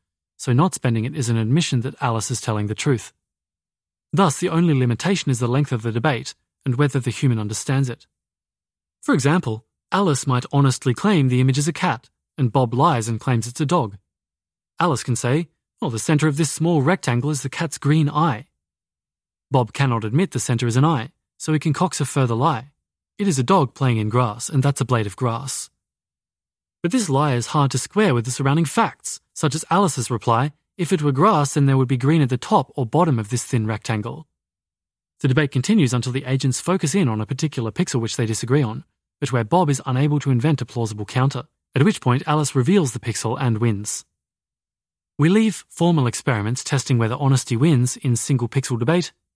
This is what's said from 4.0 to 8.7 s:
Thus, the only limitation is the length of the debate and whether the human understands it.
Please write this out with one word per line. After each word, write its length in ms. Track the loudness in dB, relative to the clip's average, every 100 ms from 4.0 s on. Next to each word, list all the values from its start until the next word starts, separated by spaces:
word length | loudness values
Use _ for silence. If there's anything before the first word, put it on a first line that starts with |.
| _
Thus, 240 | 0 2 0
the 120 | -2
only 260 | 0 2 2
limitation 560 | 2 0 0 -2 0
is 80 | 0
the 80 | 0
length 240 | 0 0
of 100 | -2
the 100 | -2
debate 440 | 0 0 0 -6 -14 _ _
and 120 | -4 0
whether 240 | 2 0
the 100 | -2
human 300 | 0 0 2
understands 500 | -2 -6 -2 -2 -2
it. 160 | -6 _ _ _ _ _ _ _